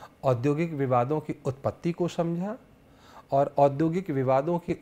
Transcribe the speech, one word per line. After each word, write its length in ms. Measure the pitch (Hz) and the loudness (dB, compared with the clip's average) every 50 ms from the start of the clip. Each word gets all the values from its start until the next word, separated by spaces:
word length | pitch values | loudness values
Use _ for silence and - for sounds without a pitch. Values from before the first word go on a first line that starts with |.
| - - - _ - | -20 -20 -12 _ 0
औद्योगिक 500 | 135 127 117 117 147 147 147 170 170 160 | 0 0 2 2 0 0 0 0 -4 -2
विवादों 460 | 139 139 127 127 123 123 131 151 156 | -2 0 2 2 2 2 2 -2 -4
की 160 | 151 - 151 - - | -4 -6 -10 -8 -6
उत्पत्ति 460 | 143 127 - - 110 - - - 175 | -6 -6 -4 -4 -6 -4 -4 -4 -4
को 160 | 165 - 175 165 | -2 -2 -4 -4
समझा 480 | - - 170 170 170 170 180 202 226 262 - - - - _ - - - - - - - - - | -2 -2 -2 -2 -2 -4 -6 -6 -8 -10 -14 -20 -20 -20 _ -20 -20 -20 -20 -20 -20 -20 -8 -2
और 220 | - 139 143 139 - - | 0 2 2 2 2 4
औद्योगिक 520 | 143 143 135 139 160 165 160 180 190 - | 4 4 4 2 0 0 0 -2 -4 -2
विवादों 500 | 147 135 131 127 135 135 139 165 175 170 | -2 -2 2 2 2 2 2 0 -2 -2
की 180 | - - 170 - | -2 -4 -6 -4